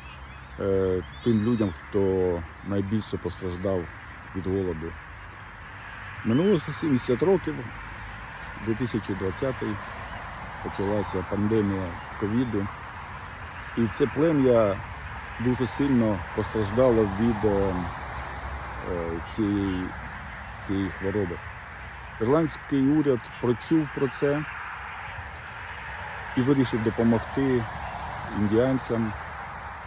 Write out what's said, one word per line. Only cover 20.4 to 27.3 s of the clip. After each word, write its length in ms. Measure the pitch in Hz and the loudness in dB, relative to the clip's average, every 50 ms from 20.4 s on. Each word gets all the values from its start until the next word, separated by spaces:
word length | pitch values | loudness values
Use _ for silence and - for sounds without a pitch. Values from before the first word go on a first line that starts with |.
| - - - - - - | -12 -12 -12 -10 -6 -2
цієї 220 | 101 98 98 92 | -2 0 0 -2
хвороби. 460 | 87 - 95 98 95 107 101 87 85 76 - - - - - - - - - - - - - - - - | -2 -4 -2 -2 0 0 0 0 -2 -6 -10 -12 -12 -12 -14 -14 -14 -14 -14 -14 -14 -14 -14 -12 -6 -2
Ірландський 640 | 110 113 139 160 165 147 - - - - 147 139 135 135 | 2 4 6 6 4 4 0 -4 -4 0 2 4 6 6
уряд 320 | 147 156 147 143 131 117 - - - - | 6 6 6 6 4 2 2 -4 -6 0
прочув 460 | - 120 120 113 - - 165 160 156 143 - | 2 2 2 2 2 4 4 4 4 2 0
про 120 | - 139 131 | 0 0 0
це 360 | - - - 143 143 151 156 - - - - - - - - - - - - - - - - - - - - - - - - - - - - - - - - - - - - - - 131 | 2 2 2 2 2 2 -2 -4 -8 -10 -10 -10 -10 -10 -10 -10 -12 -12 -12 -10 -10 -10 -12 -12 -12 -12 -12 -12 -12 -12 -12 -12 -10 -10 -10 -10 -10 -10 -10 -10 -10 -10 -10 -6 -2 2
і 40 | |
вирішив 420 | 127 127 143 135 131 120 - 117 110 | 4 4 6 4 4 2 2 0 0
допомогти 800 | 113 101 - 117 117 117 110 - - | 2 2 4 4 6 6 4 2 0